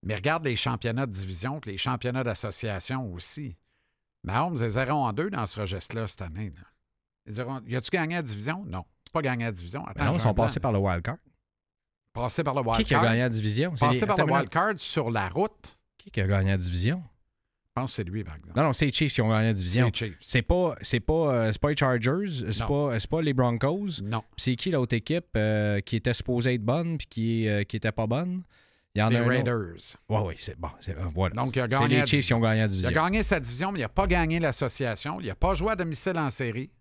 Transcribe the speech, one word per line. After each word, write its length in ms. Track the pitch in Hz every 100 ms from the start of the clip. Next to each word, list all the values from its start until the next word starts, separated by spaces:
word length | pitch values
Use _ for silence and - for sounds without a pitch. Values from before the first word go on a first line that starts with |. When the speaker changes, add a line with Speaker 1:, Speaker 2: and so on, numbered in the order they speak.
Speaker 1:
Mais 120 | 92 107
regarde 280 | 113 165
les 140 | 151 113
championnats 480 | 131 123 120 113 135
de 60 |
division, 500 | 95 95 87 123 151
puis 100 | 120
les 60 | 98
championnats 460 | - 123 123 127 120
d'association 840 | 104 107 - 113 98 - 131 123
aussi. 420 | 87 - - 143 82 _ _ _ _ _ _
Mahomes 380 | - 104 165 160
est 80 | 113
zéro 220 | 104 131
en 220 | 151 127
deux 160 | 107 180
dans 180 | 196 107
ce 120 | -
registre-là 460 | 101 92 - 113 110
cette 140 | -
année, 280 | 92 82 107 80
là. 80 | 90 _ _ _ _ _ -
Zéro 260 | 107 123
en, 100 | 135 117
y 120 | 123
a-tu 120 | -
gagné 260 | 185 160 175
la 60 |
division ? 440 | 147 104 113 175 202
Non. 180 | 92 - _ -
Pas 80 | 165
gagné 240 | 139 123 117
la 60 |
division. 340 | 95 87 110 -
Attends, 140 | -
Speaker 2:
Ben 60 | -
non, 40 |
ils 20 | 170
Speaker 1:
j'ai 60 |
Speaker 2:
sont 60 | 117
Speaker 1:
un 40 |
plan, 100 | 101 113
Speaker 2:
passés 140 | -
Speaker 1:
là. 20 |
Speaker 2:
par 100 | 135
le 60 | 104
wild 220 | 98 87
card. 140 | 85 160 _ _ _ _ _ _ _ _ _
Speaker 1:
Passés 300 | - 123 -
par 100 | 147 135
le 60 |
wild 160 | 120 113
Speaker 2:
Qui, 60 | 226
qui 100 | -
a 20 |
Speaker 1:
card. 80 | 113
Speaker 2:
gagné 120 | 113
la 80 | 127
division ? 460 | 110 107 107 165 143
C'est 100 | 147
Speaker 1:
Passés 160 | 131
Speaker 2:
les, 40 | 208
Speaker 1:
par 100 | 180
le 60 |
Speaker 2:
attends 60 | 147
une 60 | 135
Speaker 1:
wild 120 | 135
card 240 | 160 202 202
sur 320 | - - 117
la 180 | 113 92
route. 480 | 92 208 - - _ _ _
Speaker 2:
Qui, 120 | -
qui 80 | -
a 80 | 95
gagné 220 | 101 95
la 80 | 98
division ? 440 | 90 87 98 175 160 _ _ _ _ _ _ -
Speaker 1:
Je 60 |
pense 100 | 127
que 40 | -
c'est 60 |
lui, 200 | 90 101
par 120 | 90 76
exemple. 220 | - -
Speaker 2:
Non, 60 | 151
non, 80 |
c'est 120 | 123 147
les 40 |
Chiefs 220 | - 151
qui 80 | -
ont 80 | 110
gagné 180 | 110 110
la 60 |
division. 360 | 104 90 104 123
Speaker 1:
C'est 120 | - 110
les 60 |
Chiefs. 60 | 85
Speaker 2:
C'est 200 | - 131
pas, 340 | - 180 175 -
c'est 180 | - 123
pas, 140 | -
euh, 380 | 160 156 123 110
c'est 100 | 107
pas 80 | 147
les 80 | 147
Chargers, 760 | 139 127 117 160 202 143 117
c'est 80 | 104
Speaker 1:
Non. 60 | 113 143 147
Speaker 2:
pas, 100 | 117
c'est 100 | -
pas 120 | 160
les 120 | 156
Broncos. 680 | 131 123 117 131 180 202 143
Speaker 1:
Non. 200 | 101 113 - -
Speaker 2:
C'est 200 | - 123
qui 160 | -
l'autre 240 | 160 123 117
équipe, 320 | - 165 - 113
euh, 420 | 107 107 104 101
qui 140 | - 113
était 180 | 127
supposée 420 | 117 - 123 120 123
être 80 | 107
bonne 320 | 143 170 160
puis 100 | -
qui, 400 | - 113 113 110
euh, 160 | 104
qui 140 | 101 110
était 140 | 110
pas 140 | 107 110
bonne ? 360 | 123 180 180 180 _ _ _ _ 104
Il 40 |
y 20 |
en 60 | 107
Speaker 1:
Les 60 | 120
Speaker 2:
a 40 |
un 40 |
autre. 80 | 120
Speaker 1:
Raiders. 640 | 127 117 120 90 85 - - _
Speaker 2:
Ouais, 100 | 107 101
oui, 100 | 76
c'est 200 | - -
bon. 100 | 76 -
C'est, 160 | - 78
euh, 40 | 87 80
voilà. 200 | 95 104
Speaker 1:
Donc, 200 | 131 131
il 40 |
a 20 | 120
Speaker 2:
C'est 40 |
Speaker 1:
gagné 180 | 135 143
Speaker 2:
les 100 | 147
Speaker 1:
la 60 | 143
Speaker 2:
Chiefs 200 | 143 131
qui 80 |
ont 40 | 117
Speaker 1:
division. 120 | 113
Speaker 2:
gagné 100 | 110
la 60 | 107
Speaker 1:
Il 0 |
a 20 |
Speaker 2:
division. 240 | 95 98
Speaker 1:
gagné 320 | 156 165 208
sa 160 | 208 180
division, 320 | 120 123 190
mais 80 | 202
il 40 |
a 60 | 113
pas 180 | - 196
gagné 320 | 175 160 165
l'association. 800 | 165 123 131 - 127 107 147 175
Il 80 | 165
a 60 | 92
pas 180 | 175
joué 180 | 185 190
à 40 | 214
domicile 420 | 170 147 - 170
en 120 | 147
série. 380 | - 127 113 131 _